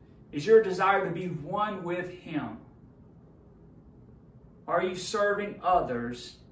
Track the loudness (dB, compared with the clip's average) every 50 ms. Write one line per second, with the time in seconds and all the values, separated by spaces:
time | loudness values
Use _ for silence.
0 | -20 -20 -20 -20 -20 -12 -10 -4 4 8 8 8 8 6 0 2 2 4 4 2
1 | 0 -2 -4 -6 -6 -6 -8 -8 -8 -6 -4 -2 -2 -2 -4 -6 -6 -6 -6 -6
2 | -6 -8 -12 -14 -14 -8 -8 -6 -6 -8 -10 -14 -18 -20 -20 -20 -20 -20 -20 -20
3 | -20 -20 -20 -20 -20 -20 -20 -20 -20 -20 -20 -20 -20 -20 -20 -20 -20 -20 -20 -20
4 | -20 -20 -20 -20 -20 -20 -20 -20 -20 -20 -20 -16 -6 -2 0 0 0 0 -2 -6
5 | -6 -4 0 2 2 2 2 0 -4 -6 -8 -4 0 2 4 4 2 0 -4 -4
6 | -4 -6 -8 -10 -14 -18 -20 -20 -20 -18